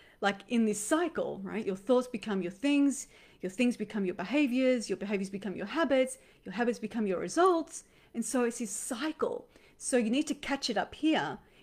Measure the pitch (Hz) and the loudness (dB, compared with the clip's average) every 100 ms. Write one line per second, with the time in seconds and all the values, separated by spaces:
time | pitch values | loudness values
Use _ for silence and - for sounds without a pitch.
0 | - - 202 202 - 240 220 208 - 311 | -20 -2 -2 -2 0 2 2 0 0 2
1 | 339 - - - 190 185 208 190 - 254 | 2 -2 -4 -6 -6 -6 -4 -4 2 2
2 | 247 214 220 196 175 190 285 285 285 247 | 2 -4 -4 -2 -2 -2 2 4 4 2
3 | - - - - 180 190 247 - 214 214 | -6 -18 -20 -10 -8 0 0 0 -4 -2
4 | 185 - 180 277 285 247 262 254 214 185 | -2 -2 -2 2 2 4 4 2 0 -4
5 | 208 208 190 202 202 165 202 269 330 269 | -2 -2 -4 -6 -6 -6 -4 -2 2 2
6 | 262 - - - - 190 240 233 214 233 | 2 -2 -18 -18 -10 -2 -2 -2 -4 -2
7 | 208 175 170 302 370 330 320 - - _ | -2 -2 -2 4 6 4 0 -10 -18 _
8 | _ 226 226 254 240 240 226 - - 226 | _ -8 -2 0 0 -2 -6 -6 -6 -4
9 | 311 - 180 - - - - - - 247 | -4 -2 -2 -2 -8 -20 -20 -12 0 2
10 | 226 262 302 - - 277 - 208 - - | 4 2 0 -4 -4 -4 -2 -2 -2 0
11 | 311 277 147 165 - - | 2 2 0 -6 -14 -20